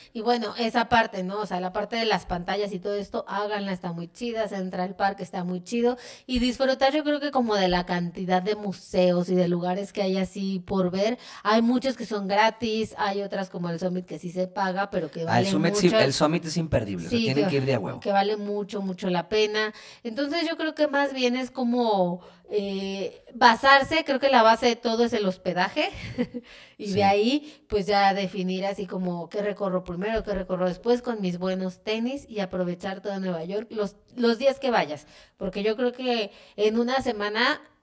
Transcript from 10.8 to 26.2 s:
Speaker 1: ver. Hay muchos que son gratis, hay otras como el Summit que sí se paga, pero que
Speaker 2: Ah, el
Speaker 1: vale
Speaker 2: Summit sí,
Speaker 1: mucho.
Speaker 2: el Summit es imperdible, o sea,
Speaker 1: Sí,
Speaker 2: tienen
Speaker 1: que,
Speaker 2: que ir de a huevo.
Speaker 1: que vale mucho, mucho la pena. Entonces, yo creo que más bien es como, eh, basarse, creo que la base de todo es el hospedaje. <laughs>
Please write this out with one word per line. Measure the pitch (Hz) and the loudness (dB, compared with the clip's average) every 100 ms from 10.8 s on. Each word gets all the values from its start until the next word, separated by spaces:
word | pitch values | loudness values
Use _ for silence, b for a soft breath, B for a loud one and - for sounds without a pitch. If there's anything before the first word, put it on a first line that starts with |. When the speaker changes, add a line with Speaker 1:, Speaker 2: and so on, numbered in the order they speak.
| 180 | 0
Speaker 1:
ver. | 190 208 240 B B | 2 0 0 B B
Hay | 208 226 | 2 4
muchos | 233 254 269 240 | 4 2 0 -4
que | 226 | -4
son | 208 190 | -4 0
gratis, | 202 220 220 226 220 214 - | 4 4 2 -2 -2 -2 -2
hay | 202 196 | -2 -2
otras | 196 196 185 | -4 -6 -6
como | 180 175 | -6 -6
el | 165 | -2
Summit | 185 180 180 | -2 -4 -6
que | 151 | -10
sí | 180 | -8
se | 180 185 | -4 -4
paga, | 185 190 185 202 | -2 -2 0 -2
pero | 190 156 | -2 -4
que | 175 | -6
Speaker 2:
Ah, | |
el | 165 | 0
Speaker 1:
vale | 117 190 | 2 2
Speaker 2:
Summit | 190 170 - | 2 2 4
sí, | 175 | 4
Speaker 1:
mucho. | 160 | 6
Speaker 2:
el | 135 | 4
Summit | 135 156 170 170 | 4 2 2 -2
es | 175 | -4
imperdible, | 160 135 104 92 82 | 0 0 -2 -6 -2
o | |
sea, | 240 | 0
Speaker 1:
Sí, | 226 | 2
Speaker 2:
tienen | 131 | 2
Speaker 1:
que, | 147 | 2
Speaker 2:
que | 139 | 2
ir | 135 | 2
de | |
a | 120 | 0
huevo. | 90 - | -2 -6
Speaker 1:
que | 202 | 2
vale | 196 202 214 | 2 2 -2
mucho, | 202 202 202 214 | -2 -4 -4 -6
mucho | 196 180 190 | -6 -4 -2
la | 175 170 | -2 0
pena. | 214 214 214 214 B B B | 2 2 2 -2 B B B
Entonces, | 240 226 285 339 320 | -10 -4 -2 -2 -2
yo | 320 | -2
creo | 320 302 | -4 0
que | 294 | 0
más | 277 285 | 2 0
bien | 262 247 247 | 2 0 0
es | 247 | -4
como, | - 240 247 233 202 180 175 B B - | -2 0 2 2 4 2 0 B B -4
eh, | 208 196 196 196 196 185 - - | -4 -2 -4 -6 -6 -8 -10 -18
basarse, | 233 240 226 269 277 269 320 - | 4 6 6 6 6 6 0 0
creo | 262 | 0
que | 269 | 4
la | 254 | 6
base | 220 226 240 | 6 6 2
de | 233 | 0
todo | 233 226 | 0 2
es | 233 | 2
el | 240 196 | 2 -2
hospedaje. | 180 185 175 190 302 359 - - | -2 -4 0 -2 0 -4 -4 -10
<laughs> | - | -6